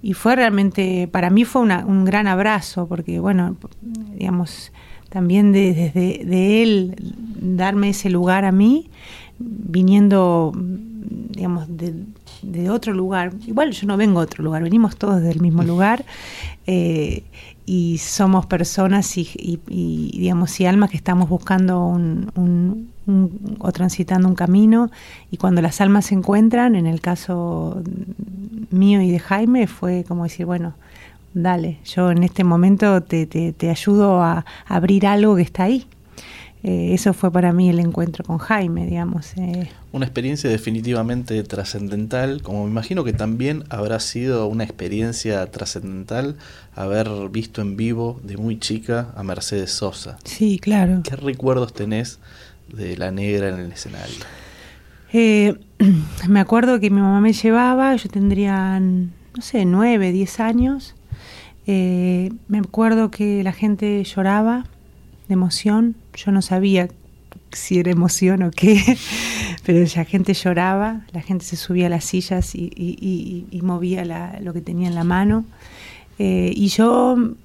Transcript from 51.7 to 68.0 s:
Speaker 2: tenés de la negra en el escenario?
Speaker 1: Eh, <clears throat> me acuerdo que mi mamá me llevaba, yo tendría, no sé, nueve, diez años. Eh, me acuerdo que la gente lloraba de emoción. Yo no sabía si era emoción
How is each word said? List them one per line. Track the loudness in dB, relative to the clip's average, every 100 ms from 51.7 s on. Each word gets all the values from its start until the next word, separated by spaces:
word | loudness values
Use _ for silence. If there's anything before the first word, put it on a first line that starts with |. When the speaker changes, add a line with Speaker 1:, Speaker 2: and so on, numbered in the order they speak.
Speaker 2:
tenés | -6 -4 -4 -6 -12 -20 -20 -20 -20 -20
de | -12 -10 -6
la | -6
negra | -4 -2 -2 -2
en | -6
el | -10
escenario? | -12 -14 -14 -14 -14 -16 -18 -20 -20 -20 -20 -20 -20 -2
Speaker 1:
Eh, | 2 4 6 4 2 -8 2
<clears throat> | 6 6 2 -6 2
me | 4
acuerdo | 4 4 4 2
que | 2
mi | 4
mamá | 4 4
me | 4
llevaba, | 4 2 4 4 2 2
yo | 0 -2
tendría, | 0 0 2 0 0 0 0
no | 2 0 -2 -8 -16 -14
sé, | -4 0 2
nueve, | 4 4 4 2
diez | 0 -2 -2
años. | 0 2 0 -2 -8 -20 -16 -14 -14 -20 -20 -16 -2
Eh, | 0 2 0 2 0 -2 -6 -4
me | -2
acuerdo | -2 0 2 2 0
que | -2 -2 0
la | -2
gente | -2 -2 0 0 -2
lloraba | -4 -2 0 2 2 0 -6 -16 -20 -20 -20 -20 -2
de |
emoción. | 0 0 0 0 2 2 0 -12
Yo | -10 0
no | 0
sabía | 2 0 2 2 0 -6 -20 -20 -20 -20 _
si | -14 -2 0
era | 2
emoción | 2